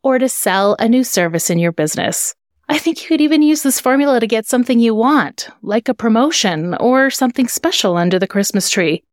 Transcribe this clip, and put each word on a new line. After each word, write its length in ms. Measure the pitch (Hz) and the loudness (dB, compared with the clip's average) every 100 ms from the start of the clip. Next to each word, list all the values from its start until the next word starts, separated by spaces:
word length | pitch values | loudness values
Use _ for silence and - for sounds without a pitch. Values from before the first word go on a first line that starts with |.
or 160 | 269 254 | 0 0
to 100 | 254 | 0
sell 480 | - 208 190 202 - | -2 -2 0 0 0
a 100 | 233 | 2
new 140 | 247 | 2
service 480 | 247 - 170 165 - | 0 0 0 -2 -2
in 80 | 170 | 0
your 120 | 170 | 0
business. 600 | 170 156 - 185 - - - _ _ - | -2 -2 0 -2 -2 -6 -10 _ _ -4
I 60 | 294 | -2
think 240 | 330 330 | -2 -4
you 60 | - | -2
could 140 | 320 | 0
even 200 | 302 311 | 2 4
use 220 | 302 302 | 4 2
this 160 | 277 254 | 0 0
formula 400 | 254 269 285 247 | 0 2 2 2
to 80 | 220 | 2
get 180 | 220 220 | -2 0
something 320 | 247 247 233 | -2 2 2
you 160 | 233 | 2
want, 560 | 220 240 302 151 - - - | 2 2 2 0 -8 -16 -14
like 260 | 214 214 247 | -4 -2 -2
a 60 | 240 | -2
promotion 800 | 233 220 285 339 196 160 170 175 | 0 2 2 0 -2 -2 -4 -2
or 340 | 240 262 269 | 0 2 0
something 380 | - 254 262 247 | 0 -2 0 -2
special 500 | - 330 - 202 175 | -2 -2 0 0 0
under 220 | 175 185 | 0 0
the 80 | 190 | 0
Christmas 420 | 202 196 202 - | -2 -2 -2 -2
tree. 320 | - 165 156 _ | 0 0 -2 _